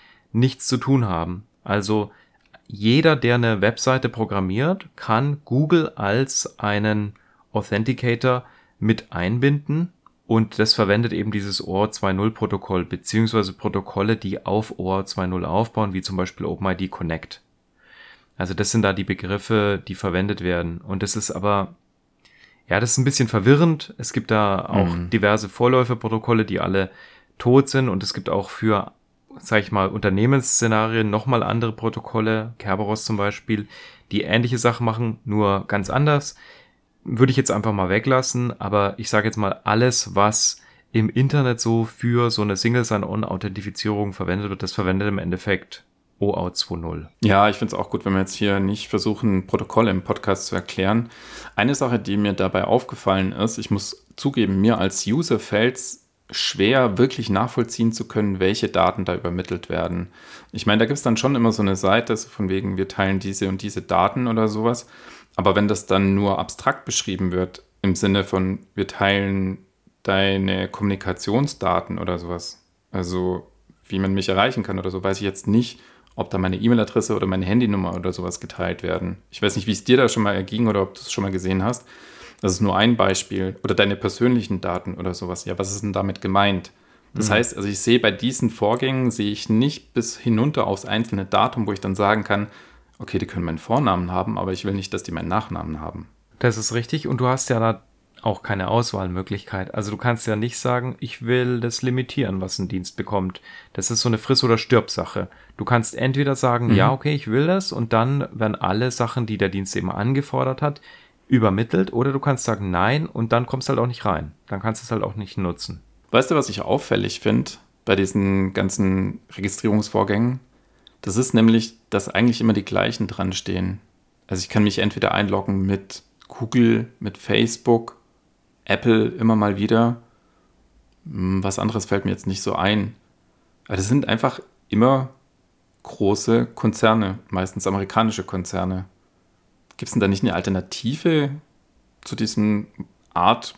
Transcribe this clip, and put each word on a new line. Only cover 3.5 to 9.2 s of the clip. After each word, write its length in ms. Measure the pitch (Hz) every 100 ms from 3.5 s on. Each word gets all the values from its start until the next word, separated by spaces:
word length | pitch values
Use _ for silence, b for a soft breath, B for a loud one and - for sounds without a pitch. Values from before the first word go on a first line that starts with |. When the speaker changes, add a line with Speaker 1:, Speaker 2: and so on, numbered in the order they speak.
| 107
Speaker 1:
Webseite 480 | 101 117 - 131 127
programmiert, 800 | 110 110 101 95 101 151 196 - -
kann 460 | - 110 143 143
Google 460 | - 131 151 170 156
als 640 | - 101 113 131 - - -
einen 560 | 104 104 107 107 104 - b b b
Authenticator 920 | 107 - 104 113 117 123 117 131 123 b b b b
mit 320 | 107 110 -
einbinden 800 | 82